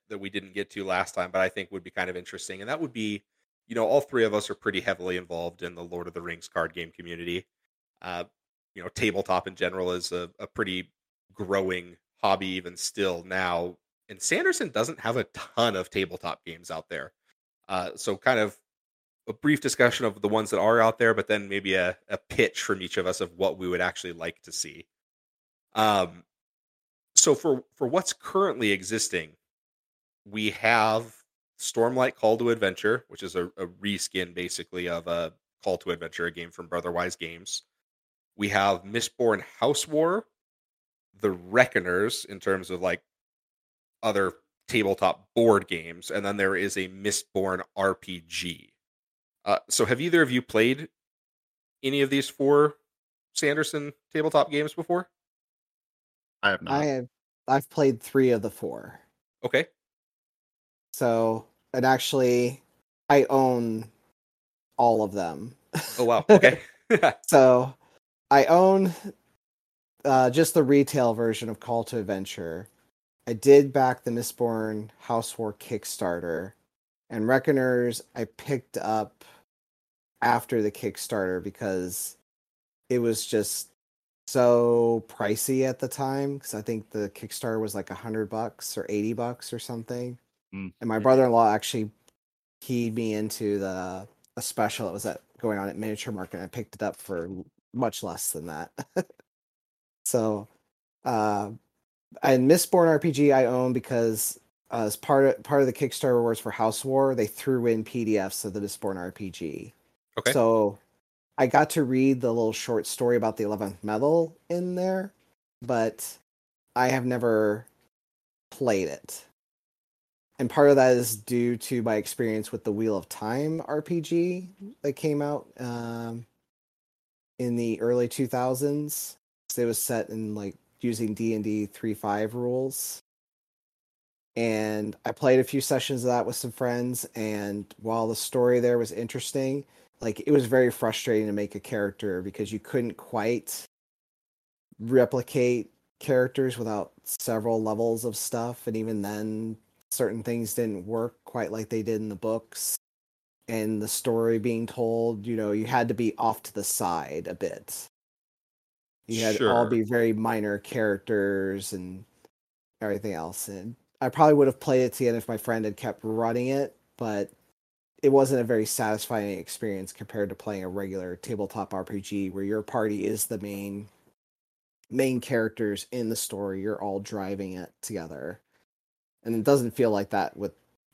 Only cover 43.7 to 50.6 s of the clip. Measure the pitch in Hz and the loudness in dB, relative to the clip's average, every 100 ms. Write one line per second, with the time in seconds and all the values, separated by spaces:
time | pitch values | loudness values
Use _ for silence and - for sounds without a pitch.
43.7 | _ _ _ 113 101 95 - _ _ - | _ _ _ -2 0 0 -4 _ _ -4
44.7 | 117 98 95 92 - _ - 117 101 90 | 0 2 2 0 0 _ 2 6 6 4
45.7 | 85 82 85 - 101 98 101 95 95 98 | -6 -8 -14 -8 -4 -2 0 0 2 -2
46.7 | 98 92 95 101 98 - 98 95 92 - | -4 -6 -6 -4 -4 -4 -4 -2 -2 -6
47.7 | - 98 92 - 90 82 - 90 80 - | -2 0 0 -6 -14 -10 -8 -8 -10 -14
48.7 | _ _ _ _ _ _ _ - 101 - | _ _ _ _ _ _ _ -2 -2 0
49.7 | - 110 123 170 170 139 123 - 110 | 0 2 2 4 4 4 2 0 4